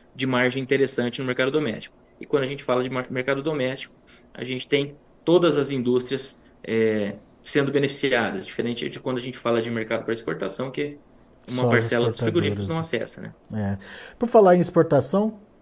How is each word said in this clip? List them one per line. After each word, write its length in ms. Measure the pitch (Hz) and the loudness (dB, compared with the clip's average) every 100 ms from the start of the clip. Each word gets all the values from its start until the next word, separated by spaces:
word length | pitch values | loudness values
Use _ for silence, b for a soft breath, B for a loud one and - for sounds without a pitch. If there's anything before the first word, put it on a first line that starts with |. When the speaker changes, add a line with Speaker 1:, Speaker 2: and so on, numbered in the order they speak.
| b | b
Speaker 1:
de 120 | 127 131 | -6 0
margem 360 | 123 127 131 | 2 2 0
interessante 580 | 131 135 131 - 120 131 | 0 2 2 0 -2 -2
no 60 | 131 | -2
mercado 240 | 123 131 | 0 0
doméstico. 460 | 151 135 107 - _ _ - | 0 -2 -4 -12 _ _ -20
E 60 | - | -4
quando 160 | 143 | -2
a 40 | 131 | -2
gente 160 | 143 | -4
fala 200 | - 127 | -2 0
de 80 | 127 | 0
mar-, 200 | 127 127 | -4 -4
mercado 320 | 127 127 139 | -4 -2 -2
doméstico, 520 | 151 147 127 139 - - b b _ | -2 -2 -2 -4 -12 -20 b b _
a 100 | - | -12
gente 240 | 127 127 - | -8 -8 0
tem 260 | 143 139 - _ _ | 0 0 -8 _ _
todas 320 | - 175 170 143 | 4 6 6 4
as 160 | 143 | 0
indústrias, 640 | 135 120 127 123 135 - - b _ | 0 2 0 0 -6 -8 -14 b _
é, 520 | - 113 110 107 101 - - _ | -4 0 2 2 -2 -6 -16 _
sendo 300 | - 143 139 | -2 0 0
beneficiadas, 720 | 143 139 - 139 123 104 95 | 0 0 -2 0 0 0 -4
diferente 460 | - - 120 120 - | -6 -6 -4 -4 -8
de 100 | - | -8
quando 160 | 135 127 | -6 -6
a 40 | |
gente 160 | 131 - | -6 -4
fala 240 | 117 117 | 0 0
de 80 | 117 | 0
mercado 340 | 117 110 113 | -4 -4 -4
pra 80 | 113 | -4
exportação, 580 | 113 - - - - 135 | -6 -6 -4 -6 -6 -6
que 280 | 147 147 147 - - _ _ - | -6 -8 -10 -20 -20 _ _ -8
uma 140 | 123 | -2
Speaker 2:
Só 20 | |
as 60 | 123 | 2
Speaker 1:
parcela 380 | 120 113 120 117 | 2 2 2 0
dos 80 | 110 | 0
frigoríficos 480 | 117 170 104 101 98 | 0 0 0 -2 -4
Speaker 2:
exportadoras. 260 | 165 160 | -4 -4
Speaker 1:
não 60 | 117 | -4
acessa, 220 | - - 110 - - | -6 -10 -16 -16 -10
né? 280 | 107 101 - | -4 -4 -4
Speaker 2:
É. 0 | B B B - | B B B -6
Por 100 | 233 | 4
falar 260 | 233 190 | 8 8
em 60 | 180 | 8
exportação, 800 | 175 165 160 143 - 196 214 - - _ | 6 2 4 4 2 0 0 -4 -16 _